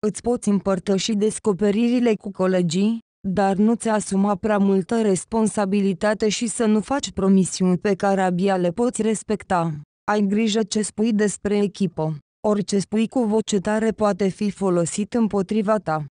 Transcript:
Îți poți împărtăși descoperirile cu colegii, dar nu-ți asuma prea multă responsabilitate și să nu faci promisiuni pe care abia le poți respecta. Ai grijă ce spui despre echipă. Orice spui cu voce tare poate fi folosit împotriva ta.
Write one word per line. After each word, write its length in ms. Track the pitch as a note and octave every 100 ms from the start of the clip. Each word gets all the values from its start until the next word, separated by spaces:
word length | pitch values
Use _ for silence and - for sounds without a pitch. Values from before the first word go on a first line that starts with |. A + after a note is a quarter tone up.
| G#3+
Îți 140 | -
poți 280 | A#3 B3 -
împărtăși 640 | G3+ G3 F#3+ - F#3+ -
descoperirile 1000 | G#3 G#3+ - A3 F3+ G#3 G3+ A#3 B3 A#3+ G#3
cu 160 | G#3
colegii, 680 | F#3+ F#3 F#3 F3+ E3+ G#3 A3+ _ _ F#3+
dar 280 | F3+ G3 G3
nu-ți 340 | G#3+ A#3 A3+
asuma 460 | G#3+ - G3 G3+ G3+
prea 220 | G#3+ G#3
multă 440 | G3 F#3+ F3+ A#3
responsabilitate 1300 | G#3+ F#3 - A3+ A3 - G3 G3+ G3 F3+ G#3 G#3+ G#3+
și 180 | F#3+ A#3
să 180 | - A3
nu 140 | G#3+
faci 320 | G3 C#4 -
promisiuni 680 | F#3 F#3+ F#3+ F3 - F#3 F3+
pe 160 | G#3
care 280 | F#3+ G3+ G3
abia 360 | F#3 F3 G3 F#3
le 140 | F3
poți 300 | E3+ A#3+ -
respecta. 760 | G#3+ G#3+ - G#3 - F3+ E3 D3 D3 _ -
Ai 140 | G#3 G3+
grijă 360 | G#3 A3+ G#3
ce 180 | A3 G#3+
spui 320 | G#3 - A3+
despre 440 | G#3 G#3 - G3+ G#3
echipă. 600 | G3+ - F#3+ - D#3 D3+ _ _ G#3+
Orice 320 | G#3 G3 G3+
spui 280 | F3+ G#3+ A3
cu 120 | C4
voce 360 | A3+ A3 G#3+ G#3
tare 320 | F3+ G#3+ A3
poate 360 | - G#3+ F#3 G3
fi 240 | - G#3
folosit 600 | - G3 F3 E3+ - G#3
împotriva 640 | A#3+ A3 G3+ F#3+ G#3+ G#3 G#3+
ta. 280 | E3+ D#3 C#3+